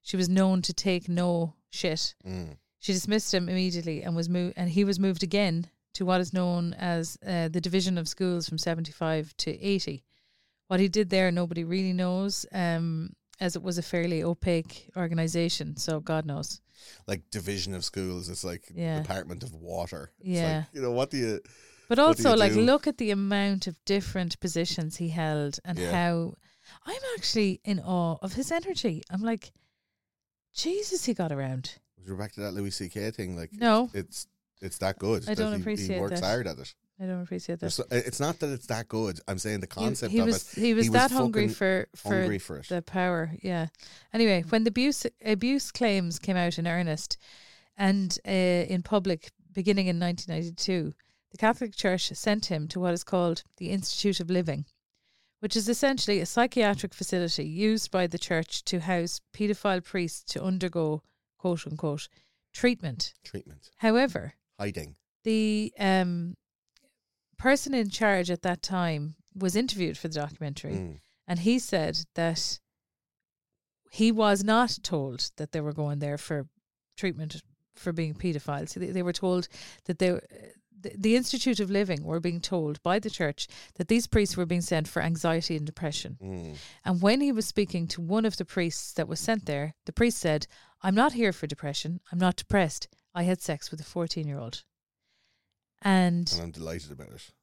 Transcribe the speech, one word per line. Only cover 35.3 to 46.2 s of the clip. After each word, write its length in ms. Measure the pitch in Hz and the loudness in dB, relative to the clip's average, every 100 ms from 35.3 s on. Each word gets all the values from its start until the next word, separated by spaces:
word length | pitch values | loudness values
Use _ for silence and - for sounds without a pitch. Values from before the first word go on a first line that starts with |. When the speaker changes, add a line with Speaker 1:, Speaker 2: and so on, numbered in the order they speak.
Speaker 2:
that 40 | 214 | -2
Speaker 1:
don't 160 | 214 | 0
Speaker 2:
he, 60 | 202 | -2
Speaker 1:
appreciate 360 | 185 208 196 180 | -4 -4 -2 -2
Speaker 2:
he 40 | |
works 200 | 98 87 | -2 -2
Speaker 1:
that. 60 | 92 | 0
Speaker 2:
hard 200 | 120 98 | 0 -2
at 120 | 67 | -8
it. 160 | 67 _ _ _ | -14 _ _ _
Speaker 1:
I 60 | 185 | -8
don't 160 | 180 | -6
appreciate 340 | 180 180 - 170 | -6 -8 -6 -6
that. 40 | |
Speaker 2:
There's 140 | 165 | -4
so, 100 | - - | -4 -2
it's 300 | 120 123 120 | -2 -2 -2
not 180 | 143 165 | -2 -2
that 120 | 151 | -4
it's 140 | 127 - | -6 -6
that 200 | 113 117 | -6 -4
good. 300 | 110 107 80 - | -2 -2 -4 -6
I'm 120 | 92 | -4
saying 220 | 107 104 | -4 -4
the 60 | 92 | -6
Speaker 1:
He, 140 | - | -2
Speaker 2:
concept 300 | 110 - 151 | -2 -2 0
Speaker 1:
he 80 | 220 | 2
Speaker 2:
of 60 | 226 | 2
Speaker 1:
was, 300 | 196 - - | 0 -4 -2
Speaker 2:
it. 40 | |
Speaker 1:
he 140 | 233 | 2
was 100 | 226 226 | 4 4
Speaker 2:
He 40 | |
was 100 | 240 | 6
Speaker 1:
that 100 | 262 | 4
hungry 380 | 254 247 214 208 | 4 2 2 0
Speaker 2:
fucking 60 | - | 2
Speaker 1:
for, 320 | 190 185 - - | 2 2 -2 -8
for 240 | 202 190 | 0 2
Speaker 2:
hungry 180 | 185 202 | 2 -2
for 200 | - - | -6 -12
it. 100 | - | -4
Speaker 1:
the 140 | 180 | -6
power. 500 | - 185 180 170 160 160 | -2 -2 0 0 -2 -4
Yeah. 240 | 190 175 165 _ - - _ | -4 -2 -4 _ -20 -20 _
Anyway, 320 | 220 226 185 170 | 2 4 4 4
when 140 | 226 | 2
the 40 | 226 | 4
abuse, 360 | 233 269 285 240 _ | 4 2 2 -4 _
abuse 480 | 220 208 240 277 - | 0 2 2 0 -2
claims 460 | - 233 196 175 160 | 0 2 2 0 -4